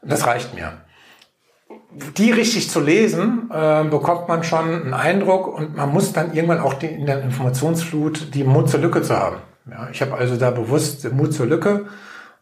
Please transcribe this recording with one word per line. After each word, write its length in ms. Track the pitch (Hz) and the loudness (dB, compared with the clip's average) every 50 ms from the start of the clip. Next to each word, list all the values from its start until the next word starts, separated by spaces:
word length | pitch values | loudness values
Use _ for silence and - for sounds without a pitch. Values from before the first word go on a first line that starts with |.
Das 240 | - - 143 143 - | -4 -2 -2 0 2
reicht 300 | 123 120 123 - - - | 0 0 0 -2 -8 -10
mir. 180 | 87 82 80 82 - - _ _ _ - - - _ - _ _ _ _ _ _ _ _ _ - - _ _ - 143 143 151 147 | -10 -10 -10 -12 -12 -20 _ _ _ -20 -20 -20 _ -20 _ _ _ _ _ _ _ _ _ -20 -20 _ _ -18 -14 -14 -10 0
Die 140 | 180 208 240 | 2 4 4
richtig 400 | 226 220 220 226 - 190 139 - | 4 4 2 2 0 -2 -2 0
zu 80 | - 170 | 0 0
lesen, 720 | 147 143 165 208 226 202 156 165 185 233 254 233 - - - | 2 4 4 4 4 4 2 0 0 0 0 -2 -4 -4 -4
äh, 300 | 156 156 156 151 151 156 | 0 2 2 4 2 2
bekommt 440 | 156 151 143 - - 175 170 - | 2 0 0 2 2 0 0 0
man 160 | - 170 165 165 | -2 -2 -2 0
schon 380 | - - 160 160 165 165 175 | 0 0 0 0 0 -2 -4
einen 120 | 147 127 127 | -4 -4 -4
Eindruck 520 | 123 135 156 185 196 165 175 190 190 - | 0 0 2 2 2 2 2 2 2 0
und 280 | - - - 151 156 - | -4 -6 -6 -6 -6 -4
man 140 | - 143 139 143 | -4 -2 0 2
muss 200 | 185 196 - - | 2 2 2 0
dann 200 | 151 156 170 - | -2 -2 0 0
irgendwann 260 | 151 165 170 165 151 | 0 2 2 2 2
auch 140 | - - 135 | 0 -2 -2
die, 140 | - - | -2 -6
in 180 | 156 160 - 143 | -8 -6 -4 -2
der 160 | 143 139 139 | -2 -2 0
Informationsflut 1120 | 131 127 127 135 131 131 131 - 147 160 165 165 - - - 151 151 156 151 - - - - | -2 -4 -2 0 0 0 0 0 0 0 0 0 -2 -2 -2 0 0 0 -2 -4 -8 -6 -4
die 100 | 143 139 | 0 4
Mut 240 | 131 131 156 - | 6 6 6 6
zur 120 | - - 143 | 4 2 2
Lücke 240 | 139 170 165 175 - | 2 2 2 2 0
zu 120 | - 120 | 0 0
haben. 220 | 98 98 90 82 - - - _ _ _ 127 | 0 0 -2 -4 -6 -14 -20 _ _ _ -18
Ja, 200 | - - 117 135 | -14 -14 -14 -12
ich 100 | - - | -6 -4
habe 140 | 139 127 113 | -4 -4 -2
also 220 | 120 123 123 123 | -2 0 0 0
da 120 | 117 127 123 | 2 2 2
bewusst 540 | 120 117 110 107 135 156 156 151 - - - | 2 0 -2 0 0 0 0 0 -4 -6 -6
den 120 | 120 123 | -2 0
Mut 200 | 135 151 151 - | 0 0 0 0
zur 100 | - 127 | 0 0
Lücke 400 | 117 156 170 - 202 202 202 202 - - - - - - - - - - _ | 0 0 2 2 2 2 0 -2 -6 -14 -18 -20 -20 -20 -20 -20 -20 -20 _